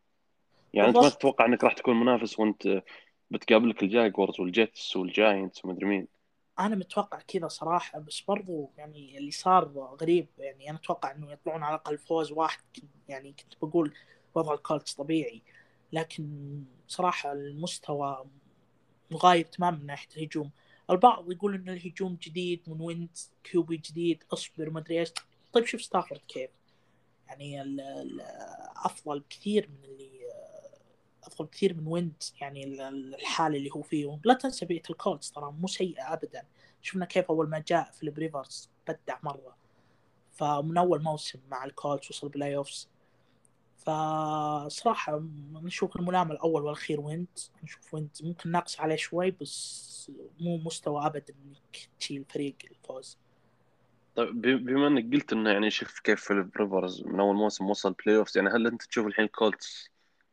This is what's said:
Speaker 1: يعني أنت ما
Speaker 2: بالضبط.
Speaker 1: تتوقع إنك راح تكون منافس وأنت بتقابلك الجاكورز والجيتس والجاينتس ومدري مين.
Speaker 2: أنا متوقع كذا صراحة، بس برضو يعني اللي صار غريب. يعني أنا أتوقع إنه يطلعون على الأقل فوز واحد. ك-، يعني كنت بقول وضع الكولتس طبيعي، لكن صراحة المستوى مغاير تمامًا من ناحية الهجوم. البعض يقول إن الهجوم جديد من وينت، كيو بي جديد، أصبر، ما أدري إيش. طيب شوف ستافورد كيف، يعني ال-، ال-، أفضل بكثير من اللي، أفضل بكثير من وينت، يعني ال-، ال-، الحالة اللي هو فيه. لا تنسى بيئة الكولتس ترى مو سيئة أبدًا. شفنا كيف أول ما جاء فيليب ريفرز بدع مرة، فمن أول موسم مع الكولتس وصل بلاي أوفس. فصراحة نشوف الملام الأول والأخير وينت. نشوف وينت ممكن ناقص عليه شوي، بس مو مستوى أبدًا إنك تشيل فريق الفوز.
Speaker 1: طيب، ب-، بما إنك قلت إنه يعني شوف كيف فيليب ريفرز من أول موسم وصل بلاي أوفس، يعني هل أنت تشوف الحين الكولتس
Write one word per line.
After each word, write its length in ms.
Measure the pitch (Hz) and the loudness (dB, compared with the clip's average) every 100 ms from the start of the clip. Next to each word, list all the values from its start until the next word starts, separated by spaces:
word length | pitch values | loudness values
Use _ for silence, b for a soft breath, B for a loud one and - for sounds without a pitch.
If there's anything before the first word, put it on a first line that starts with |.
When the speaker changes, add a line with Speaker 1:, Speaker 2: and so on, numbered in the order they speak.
| _ _ _ _ _ _ _ | _ _ _ _ _ _ _
Speaker 1:
يعني 140 | 104 107 | 6 8
أنت 80 | 240 | 10
ما 60 | |
Speaker 2:
بالضبط. 160 | 285 - | 8 8
Speaker 1:
تتوقع 260 | 156 - | 2 6
إنك 200 | 117 120 | 4 6
راح 80 | 123 | 4
تكون 280 | - - 117 | 4 2 4
منافس 380 | 123 120 113 - | 6 4 2 2
وأنت 440 | 107 98 98 95 - B B _ - | 2 2 2 0 -2 B B _ -8
بتقابلك 520 | - - 110 117 107 | -6 6 8 8 2
الجاكورز 580 | 95 117 113 95 95 - | 2 6 4 4 2 2
والجيتس 560 | 90 90 110 - - 101 | 0 4 2 2 -6 -2
والجاينتس 680 | 92 90 107 98 92 - | 0 4 6 4 -2 -6
ومدري 220 | 95 90 98 | -8 -2 2
مين. 220 | 98 85 _ _ _ _ - | 0 -2 _ _ _ _ -2
Speaker 2:
أنا 180 | 202 208 | 0 0
متوقع 420 | 180 - 202 - - | -2 -4 -4 -6 -6
كذا 200 | 185 165 | -4 -4
صراحة، 500 | - 156 175 - 151 | -6 0 0 -2 -12
بس 220 | 151 - | -12 -12
برضو 500 | - 202 190 160 139 - | -4 -4 -2 -8 -8 -14
يعني 400 | 151 147 135 139 | -20 -18 -18 -12
اللي 120 | 143 | -10
صار 380 | - 190 185 156 139 131 139 | -2 6 6 6 -6 -12 -6
غريب. 260 | 160 175 156 - | 2 2 2 -10
يعني 320 | 139 135 143 | -12 -12 -12
أنا 80 | 156 | -12
أتوقع 340 | - 170 139 | -6 -4 -4
إنه 200 | 147 147 | -8 -14
يطلعون 300 | 147 165 160 | -10 -8 -6
على 120 | 147 | -4
الأقل 240 | 156 - 147 | -4 -4 -8
فوز 340 | - 165 147 | -2 -2 -2
واحد. 280 | 151 160 - _ | 0 -2 -2 _
ك-، 80 | - - _ - | -20 -20 _ -14
يعني 240 | 135 139 | -14 -14
كنت 320 | - - - | -20 -20 -8
بقول 280 | 156 175 151 - b b b | 0 2 2 -2 b b b
وضع 200 | 160 156 | -2 0
الكولتس 400 | 147 - 151 - | -2 0 -2 -2
طبيعي، 480 | - 143 160 123 113 _ b b b - | -10 -2 0 0 -8 _ b b b -8
لكن 320 | 160 160 - 147 147 143 143 131 _ - | -6 -6 -8 -10 -10 -10 -12 -14 _ -16
صراحة 440 | - 180 - 143 | -2 0 0 -4
المستوى 920 | 143 143 147 175 - - 143 139 135 135 - _ _ _ _ _ _ - | -6 -8 -8 -8 -8 -6 -4 -4 -6 -12 -20 _ _ _ _ _ _ -12
مغاير 340 | 160 180 175 | 6 8 8
تمامًا 340 | 160 - 175 156 | 4 0 0 0
من 80 | 143 | -6
ناحية 220 | 143 - 156 | -12 -12 -10
الهجوم. 340 | 156 160 143 - b b b | -6 -6 -6 -10 b b b
البعض 420 | 180 185 - 170 | 6 8 6 -4
يقول 220 | 180 202 | -2 -2
إن 140 | 196 180 | -2 -6
الهجوم 500 | 180 175 - 185 175 | -10 -10 -6 -4 -4
جديد 380 | 165 165 180 170 165 | -8 -4 -2 -4 -6
من 140 | 160 | -8
وينت، 380 | 165 170 170 - - _ | -6 -6 -8 -12 -18 _
كيو 180 | - 180 | -2 0
بي 140 | 165 165 | 0 -4
جديد، 480 | - 156 170 156 - | -6 -2 0 0 -2
أصبر، 380 | 165 - - 156 | -8 -8 -8 -6
ما 100 | 160 | -6
أدري 200 | 156 165 | -4 -2
إيش. 80 | 170 - - _ _ | -2 -6 -16 _ _
طيب 140 | 240 233 | 2 2
شوف 160 | 226 | -4
ستافورد 380 | - - - - _ | -2 -2 -2 -10 _
كيف، 220 | 135 131 _ _ _ _ _ _ _ _ | -10 -10 _ _ _ _ _ _ _ _
يعني 340 | 139 143 139 | -16 -12 -10
ال-، 180 | 139 139 | -8 -8
ال-، 400 | 135 139 135 - - - - - - - | -10 -12 -10 -12 -14 -14 -14 -14 -16 -6
أفضل 440 | - - 151 147 | -6 -4 -6 -6
بكثير 480 | - - 208 208 190 | -6 -10 0 2 0
من 160 | 139 | -10
اللي، 260 | - - - - - - - - - - _ _ _ _ | -20 -18 -20 -16 -14 -14 -18 -20 -20 -20 _ _ _ _
أفضل 200 | - - | -20 -12
بكثير 300 | 156 - 196 | -12 0 0
من 120 | 170 156 | 0 -4
وينت، 360 | 170 175 151 - - | -4 -4 -8 -16 -12
يعني 240 | 139 139 | -14 -10
ال-، 160 | 139 135 | -12 -10
ال-، 340 | 135 139 131 | -10 -10 -10
الحالة 420 | 135 - - 160 143 | -10 -6 0 0 0
اللي 140 | 139 | -4
هو 120 | 151 | -8
فيه. 360 | 147 156 143 151 | -4 -4 -4 -2
لا 100 | 214 | 4
تنسى 320 | 254 269 - 175 | 4 2 -6 -4
بيئة 240 | 165 - | -6 -6
الكولتس 400 | - 202 151 - | -4 -2 -4 -8
ترى 220 | 147 147 | -10 -10
مو 140 | 147 185 | -6 -6
سيئة 460 | - 185 135 135 | -2 -4 -4 -8
أبدًا. 300 | 160 - - - b b b | -8 -8 -12 -18 b b b
شفنا 240 | - 190 175 | -8 -6 -2
كيف 240 | 190 180 | 0 2
أول 180 | 156 156 | 0 0
ما 160 | 156 - | -2 0
جاء 220 | 170 - | 0 0
فيليب 280 | - 151 151 | -8 -10 -6
ريفرز 520 | 160 147 131 - - _ - | -6 -6 -10 -14 -18 _ -10
بدع 300 | 160 - 127 | -10 -8 -8
مرة، 340 | 151 127 127 _ _ _ _ _ _ _ _ | -8 -10 -16 _ _ _ _ _ _ _ _
فمن 480 | - 147 147 156 175 | -4 0 0 0 2
أول 240 | 180 156 | 4 4
موسم 360 | 156 151 - 135 135 | 0 -4 -8 -12 -10
مع 140 | 131 | -10
الكولتس 460 | 135 - 147 143 - | -8 -8 -4 -4 -6
وصل 180 | - 143 | -10 -8
بلاي 280 | 143 143 143 | -6 -4 -4
أوفس. 320 | 139 - - _ _ _ _ _ _ _ _ _ | -6 -10 -16 _ _ _ _ _ _ _ _ _
فصراحة 1500 | - 156 156 156 156 156 151 151 147 - 233 220 - 151 160 147 143 | -4 -2 0 0 0 0 0 -2 -4 -2 0 0 -2 -4 -6 -12 -14
نشوف 440 | 156 175 - 190 - | -12 -10 -4 -4 -2
الملام 360 | 175 180 170 | 0 2 0
الأول 300 | 151 170 156 | 0 2 2
والأخير 380 | 147 151 - 147 | 0 -6 -4 -4
وينت. 380 | 147 165 180 - - _ | -4 -6 -8 -10 -18 _
نشوف 300 | 156 - - | -20 -20 -12
وينت 280 | 156 147 - | -8 -8 -8
ممكن 280 | 160 170 165 | -10 -8 -2
ناقص 300 | 175 - - | -2 -2 -4
عليه 160 | 156 156 | 0 0
شوي، 340 | - 170 185 | -2 0 -2
بس 800 | 185 139 - - - - - - 139 - - | -2 -8 -10 -12 -14 -16 -18 -18 -18 -18 -6
مو 160 | 170 170 | -4 -2
مستوى 500 | 160 - - 147 151 | -4 -6 -4 -2 -2
أبدًا 280 | 147 - 135 139 | -4 -12 -20 -20
إنك 420 | 139 _ - - - | -20 _ -20 -18 -12
تشيل 260 | - 139 139 | -8 -8 -8
فريق 260 | 151 143 - - | -6 -6 -6 -20
الفوز. 480 | - - 131 - - _ _ _ _ _ _ _ _ _ | -20 -14 -14 -14 -20 _ _ _ _ _ _ _ _ _
Speaker 1:
طيب، 260 | 117 117 117 | 0 0 2
ب-، 240 | 120 131 | 4 4
بما 220 | 127 135 147 | 4 4 6
إنك 280 | 139 117 | 4 4
قلت 180 | 143 - | 0 2
إنه 180 | 110 110 | 2 4
يعني 200 | 101 107 | 6 4
شوف 300 | - - - | 0 -6 -4
كيف 240 | - 104 | 2 2
فيليب 320 | - 101 92 - | 4 0 2 0
ريفرز 460 | 104 95 92 95 - | 2 2 0 -4 -4
من 140 | 92 | 4
أول 160 | 101 101 | 4 6
موسم 340 | 107 - 95 | 2 0 -2
وصل 220 | 104 98 | 0 0
بلاي 260 | 92 107 107 | 0 4 4
أوفس، 180 | 101 95 | 6 2
يعني 120 | 98 | 4
هل 180 | 113 117 | 4 2
أنت 160 | 117 | -2
تشوف 240 | - 120 107 | -4 -2 0
الحين 180 | 107 | 0
الكولتس 640 | 107 - 110 - - - - _ _ _ _ | 0 4 2 2 -10 -14 -18 _ _ _ _